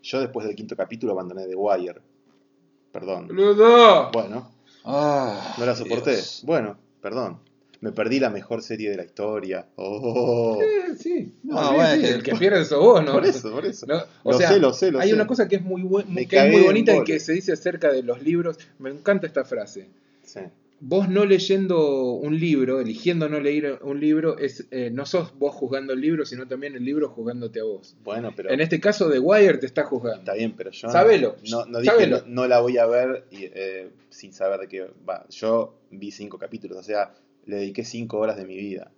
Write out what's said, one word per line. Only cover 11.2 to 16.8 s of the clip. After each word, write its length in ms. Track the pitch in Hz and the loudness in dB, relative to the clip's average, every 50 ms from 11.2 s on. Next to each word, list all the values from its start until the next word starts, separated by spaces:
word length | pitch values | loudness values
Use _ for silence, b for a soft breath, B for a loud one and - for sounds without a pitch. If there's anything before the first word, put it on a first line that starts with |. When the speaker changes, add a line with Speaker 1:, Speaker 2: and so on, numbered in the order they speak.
| - - - _ - | -6 -8 -14 _ -12
Speaker 3:
No, 260 | 269 302 - 151 143 | -8 -4 -2 0 2
Speaker 2:
Sí, 60 | 143 | 4
Speaker 3:
bueno, 200 | 160 165 160 147 | 4 4 4 4
Speaker 2:
sí, 60 | 156 | 2
Speaker 3:
que 80 | 147 123 | 2 2
Speaker 2:
el 140 | 120 117 113 | 0 -2 -2
que 120 | 135 120 | -2 -2
pierde 300 | - 175 196 202 180 156 | 2 2 4 4 4 2
sos 140 | - 151 143 | 2 2 4
vos, 240 | 170 233 233 175 156 | 6 6 6 6 4
¿no? 60 | 147 | 2
Speaker 1:
Por 140 | 139 165 330 | 2 2 2
eso, 260 | 392 320 131 117 110 | 2 0 0 -6 -8
por 140 | 110 131 156 | -8 -6 -6
eso. 180 | 202 - - - | -6 -8 -8 -6
Speaker 2:
No, 120 | 131 147 170 165 b b b b | -4 -4 -4 -4 b b b b
o 80 | - | 2
Speaker 1:
Lo 60 | 120 | 4
Speaker 2:
sea, 120 | 127 175 165 | 4 4 4
Speaker 1:
sé, 100 | 202 202 | 4 4
lo 140 | 156 131 120 | 4 4 2
sé, 180 | - 190 190 | 2 0 0
lo 80 | 151 131 | 2 2
Speaker 2:
hay 100 | 180 202 | 2 2
Speaker 1:
sé. 40 | 220 | 4
Speaker 2:
una 120 | 214 214 | 2 2
cosa 200 | 214 254 240 214 | 0 0 -2 0
que 100 | 180 196 | 0 0
es 40 | 190 | -2
muy 220 | 175 185 185 180 185 | -2 -4 -6 -6 -4
buen-, 280 | 185 190 202 202 202 | -2 -2 -2 -2 -4
Speaker 1:
Me 140 | 175 127 127 | -6 -6 -4
Speaker 2:
que 100 | - 185 | 2 4
es 60 | - 139 | 6 6
muy 60 | 147 160 | 8 8
Speaker 1:
cagué 40 | - | 8
en 40 | 180 | 8
Speaker 2:
bonita 260 | - 196 220 | 8 6 4